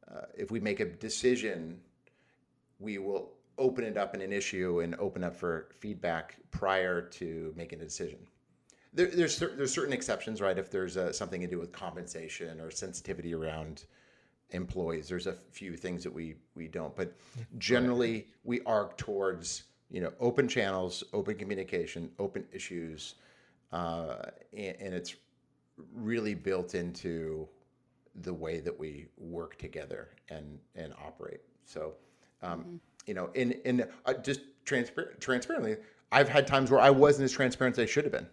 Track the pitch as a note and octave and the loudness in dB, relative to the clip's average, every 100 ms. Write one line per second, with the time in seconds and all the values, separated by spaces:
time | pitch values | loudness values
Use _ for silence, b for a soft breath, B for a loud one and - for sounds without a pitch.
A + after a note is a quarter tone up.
0 | - - - - G2 A2 G#2 G2+ G#2+ - | -16 -14 -14 -8 -4 -2 0 0 0 -4
1 | A2 - B2+ B2 G#2+ F2 D#2+ F2+ - _ | -6 2 4 4 0 -4 -6 -12 -18 _
2 | _ b b b _ _ _ _ G#2 G2+ | _ b b b _ _ _ _ -6 -4
3 | F#2+ G2 - - _ - C3 B2+ A#2 G#2 | -2 -2 -4 -16 _ 2 2 4 -2 0
4 | G2 G2 F#2+ G2+ G2 F#2+ F#2 E2+ E2+ E2+ | 0 -2 -2 -2 -2 0 2 2 0 0
5 | G2+ F#2+ F2 E2+ F2+ E2 - - G#2+ F#2+ | -2 -2 -4 -2 -2 -2 -4 -12 -8 -4
6 | F2+ E2 D#2+ - - - G2 F#2+ F#2 F2 | -2 -2 -4 -16 -10 -2 2 4 4 0
7 | F2 - F2 E2 D#2+ D#2 E2+ E2 E2 - | -2 -8 -6 -6 -6 -8 -10 -10 -10 -8
8 | E2 D2 - _ _ _ _ b b - | -8 -10 -20 _ _ _ _ b b 2
9 | F3+ F3 E3 - - B2+ C3+ - C#3+ B2+ | 2 6 2 2 -2 0 0 0 0 0
10 | - G#2 - G#2+ G2+ F#2 F#2+ G2 F#2 F2+ | 0 -2 -2 0 2 2 0 -2 0 0
11 | F2+ - F#2+ F#2 F2 F2+ E2+ - F#2 F2 | 0 0 -4 -4 -4 -4 -6 -8 -8 -8
12 | F2 E2 D#2+ - E2+ E2 D#2+ D#2 F#2+ F2 | -10 -10 -10 -8 -10 -8 -10 -8 -8 -8
13 | - E2 E2 E2 D#2+ D#2 D#2 D#2 - b | -8 -6 -4 -2 -2 -4 -6 -10 -16 b
14 | b b b b _ F2+ F2+ F#2 E2+ E2 | b b b b _ -6 -4 -2 -2 -2
15 | D2 F2+ F#2+ F2 - - G2 E2 F#2 F2 | -4 -4 -4 -6 -10 -14 -12 -8 -6 -4
16 | E2+ D2+ E2 D#2+ _ - E2 F2 D#2 - | -6 -8 -10 -10 _ -14 -10 -6 -8 -4
17 | F2+ - B B A2+ A#2 F#2+ B2 B2 B2 | -6 -6 B B -12 -6 4 4 6 4
18 | A#2 A2+ - _ - A#2+ - A2 G#2 - | 2 0 -6 _ -4 -2 4 2 2 -6
19 | - G2 G2 F2+ F2 - - _ _ F2+ | -4 0 2 0 -6 -8 -10 _ _ -4
20 | F2 - B2 B2 B2+ B2 G2 F#2+ F#2 F2+ | -4 0 0 4 2 4 2 2 0 -4
21 | - G#2+ G2 G2 G2 G2 F#2+ - E2+ E2+ | -4 -2 -2 -4 -2 -4 -2 -2 -2 -4
22 | E2+ - G2+ G2 - G2 - F2 E2 D#2 | -8 -4 -4 -4 -8 -12 -8 -8 -8 -10
23 | - - b b b b _ E2+ E2+ E2 | -12 -16 b b b b _ -4 -2 -2
24 | D#2+ A#1 - - - G#2+ G2 - G2 F2+ | -4 -6 -10 -14 -18 -8 -8 -6 -6 -6
25 | F2+ - _ _ _ _ _ - D#2+ D#2+ | -6 -14 _ _ _ _ _ -20 -18 -8
26 | G#2 A#2 G#2+ G2 F#2+ F#2 F2+ F#2 F2 E2+ | -2 0 0 -2 0 0 0 -2 -4 -4
27 | F#2 E2 D#2+ D#2 D#2 - _ _ _ _ | -4 -4 -4 -6 -8 -14 _ _ _ _
28 | _ - F2 E2+ D#2+ E2 D#2+ F2 D#2 D2 | _ -14 -8 -6 -4 -4 -4 -6 -8 -10
29 | - - E2+ E2+ E2 - - - C#2+ G#1 | -14 -16 -10 -8 -8 -10 -10 -10 -10 -10
30 | G#1 - - D#2+ D2+ C#2+ _ - D#2+ - | -12 -20 -14 -12 -12 -16 _ -12 -12 -12
31 | D2 - - - - _ - - D#2 D#2 | -16 -12 -12 -12 -16 _ -14 -8 -8 -8
32 | b b b _ F2+ E2+ F3 F3 _ _ | b b b _ -6 -6 -8 -14 _ _
33 | - F#2+ F2 C3 B2 B2 B2+ B2 A2+ B | -8 -4 -2 0 0 0 0 2 2 B
34 | - C3 C3+ C#3 - - - C3+ A#2+ - | -2 -2 0 -2 -4 -16 0 0 0 -4
35 | - - - C3 - E4 A3 A2 B B | -6 -8 0 0 2 -2 0 -2 B B
36 | B C3 C#3+ C#3+ C#3 C3+ C3 C3 B2+ C3+ | B 6 8 8 6 6 8 10 12 12
37 | D3 C#3+ C3+ - C3 A#2+ C3 B2 A2+ - | 10 10 6 4 2 4 2 4 4 4
38 | - - - | 2 0 -6